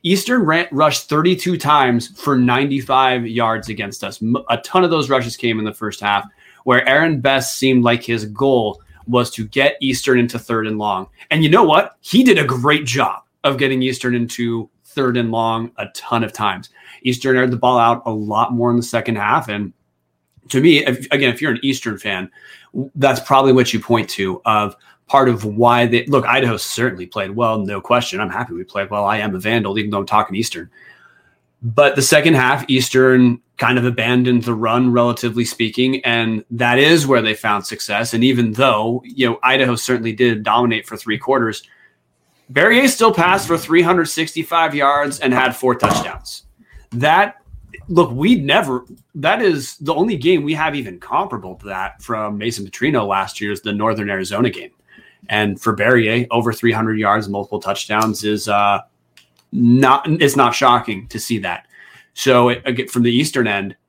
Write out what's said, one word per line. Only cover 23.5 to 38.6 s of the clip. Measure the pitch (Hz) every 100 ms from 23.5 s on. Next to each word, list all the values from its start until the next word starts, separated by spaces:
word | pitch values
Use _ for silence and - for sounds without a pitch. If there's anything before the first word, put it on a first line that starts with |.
what | 131 131
you | 113
point | - 117 104
to | - 95 92
of | 117 107 104 - _ _ _
part | 139 127
of | 113
why | 104 104 120 120 120
they, | 117
look, | 120 139 107
Idaho | 127 123 107
certainly | - - 120 92 87
played | 107 98
well, | 101 117 110
no | 98 104
question. | - 123 120 185
I'm | 143
happy | 95 120
we | 85
played | 92 101 98
well. | 104 101
I | 107
am | 107
a | 92
Vandal, | 101 117 101 101
even | 107
though | 101
I'm | 98
talking | 107 104 95
Eastern. | 117 - - _ - - _ _ _ _ _ _
But | 120 113 143 139
the |
second | 131 151 151
half, | 147 127 135 127
Eastern | 131 127 131 131 127 123 120 _ -
kind | 117 127
of | 120
abandoned | 117 113 123 123 123
the | 117
run, | 110 113 117 127
relatively | 120 120 113 120 113 117
speaking, | - 113 107 131 131
and | 123 117 113 110 -
that | 117 123 123
is | 147 170 139
where | 127
they | 110
found | 107 110 104
success. | 92 107 - 104 120
And | 113
even | 123 127 117
though, | 107